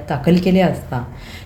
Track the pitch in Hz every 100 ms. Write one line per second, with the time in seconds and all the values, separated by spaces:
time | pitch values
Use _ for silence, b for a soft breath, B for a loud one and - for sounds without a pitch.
0 | - 143 170 180 185 185 175 131 - 127
1 | - B B B